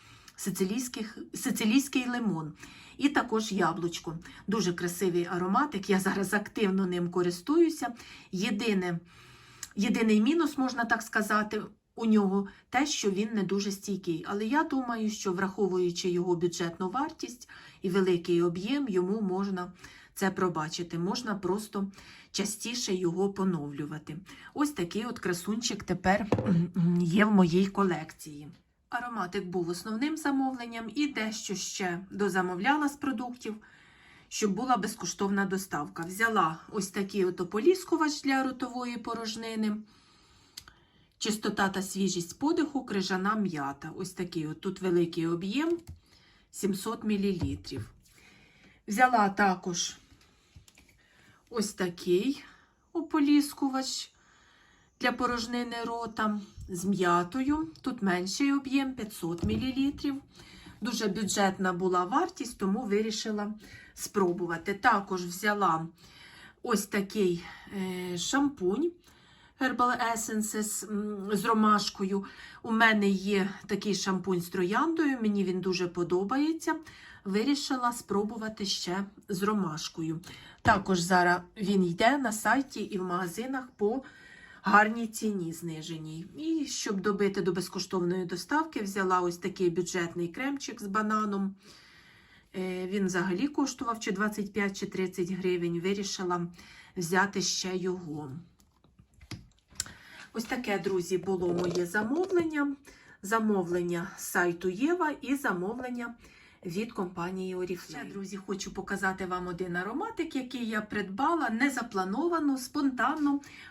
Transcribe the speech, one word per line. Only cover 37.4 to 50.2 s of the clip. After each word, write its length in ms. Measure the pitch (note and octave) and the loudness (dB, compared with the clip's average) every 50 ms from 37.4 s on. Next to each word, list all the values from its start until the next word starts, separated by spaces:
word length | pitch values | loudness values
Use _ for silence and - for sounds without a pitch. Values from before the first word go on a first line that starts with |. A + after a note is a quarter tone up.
ополіскувач 840 | F3+ F3 - G#3 A3+ E4+ F#4 F#4 - - F4 D#4+ D#4 D4+ D4 - - | -4 -4 -2 2 4 4 4 4 2 0 0 2 2 0 0 0 0
для 200 | C#4 C4+ C4+ C4 | 0 2 2 2
ротової 540 | C4 C4 B3+ C4+ B3 B3 B3 B3 A#3+ A#3+ | 0 -2 -4 -6 -6 -6 -6 -6 -6 -6
порожнини. 800 | A3+ A3 A#3 A#3 A#3 A3+ A3 A3 A3+ A3+ A3+ A3 A3 G#3+ G#3+ G#3 G#3+ G#3+ - _ - _ _ _ _ _ _ _ _ _ _ _ - - - - _ _ _ _ _ _ _ _ - | -8 -8 -8 -6 -6 -6 -8 -8 -8 -8 -6 -2 -2 0 0 -2 -2 -6 -12 _ -20 _ _ _ _ _ _ _ _ _ _ _ -20 -20 -20 -20 _ _ _ _ _ _ _ _ -6
Чистота 500 | - A3 G#3+ G#3+ - A3 G3+ - G3+ F#3+ | -4 -2 -2 -2 -2 -2 0 2 2 2
та 140 | F#3+ G3 F#3+ | 2 0 -4
свіжість 560 | - - F#3+ G3 F#3 F3+ F3 E3+ - - - | -4 -2 0 0 0 0 -2 -4 -6 -4 -2
подиху, 460 | - D4+ E4 E4 D4+ C#4+ - C4+ B3+ | 0 2 2 2 0 0 -2 -4 -4
крижана 500 | - G#3 G3+ F#3 F#3 F#3+ F#3 F#3 G3+ A3 | -2 -2 -2 0 0 -2 0 0 0 0
м'ята. 560 | A3 G#3 F3+ D#3 D3+ C#3 C#3 C#3 - - D#3+ D#3 | 2 0 0 0 -2 -4 -4 -6 -6 -10 -10 -8
Ось 140 | - F#3+ F#3 | -8 -8 -8
такий 360 | - - F#3 F3 - E3+ D3+ | -6 -6 -8 -6 -4 -4 -4
от, 140 | D3+ D#3 - | -4 -6 -6
тут 200 | - G3 F#3+ - | -6 -6 -4 -2
великий 460 | F#3 F#3 F3 F3 F3 E3+ - F3 E3 | 0 2 4 4 4 2 0 -2 -2
об'єм, 520 | E3 E3+ F3 F#3 G3 G3+ C4+ D#4 E4 E4+ E4+ - - - - _ _ - - _ _ _ _ _ _ | 0 -2 -2 -2 -2 -2 0 0 0 0 -2 -4 -8 -18 -20 _ _ -20 -20 _ _ _ _ _ _
сімсот 540 | - - - G3+ F#3+ - - A3 A3+ A3+ - | -6 -2 0 0 0 0 -2 -4 -4 -2 0
мілілітрів. 840 | G#3+ G#3+ G3 G3 G3+ F#3+ E3+ - - - - - - - - - - - - _ _ _ - - - - - - - _ _ - - - _ _ - | 0 2 2 2 2 0 0 -2 -2 -4 -6 -8 -10 -10 -8 -10 -10 -14 -20 _ _ _ -20 -20 -20 -20 -20 -20 -20 _ _ -20 -20 -20 _ _ -2
Взяла 400 | G#3 G3+ B3+ B3+ B3+ A3+ G#3 G3 | 4 6 6 8 8 6 6 6
також 680 | G3 - G#3 G3 F#3 F#3 - F#3 F3 - - - - - - - - - | 4 4 4 4 4 2 0 -2 -2 -2 -2 -4 -6 -10 -18 -20 -20 -20